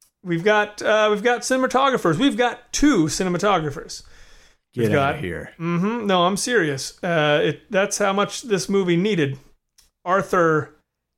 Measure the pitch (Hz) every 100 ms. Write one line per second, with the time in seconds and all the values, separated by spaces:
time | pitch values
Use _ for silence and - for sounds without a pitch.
0 | _ _ 185 165 202 214 208 - - 214
1 | 214 208 240 240 - 262 254 269 269 233
2 | 175 156 277 214 240 220 - - 294 220
3 | 156 - 185 175 208 185 151 127 - -
4 | - - - - - _ _ 120 110 143
5 | 139 143 90 78 - - 165 170 196 240
6 | 202 180 175 196 247 233 156 131 - -
7 | 180 165 151 151 170 143 - 190 202 -
8 | 202 196 202 - 254 190 - 196 180 170
9 | 208 180 139 131 - _ _ _ _ _
10 | 180 190 190 185 165 156 - _ _ _
11 | _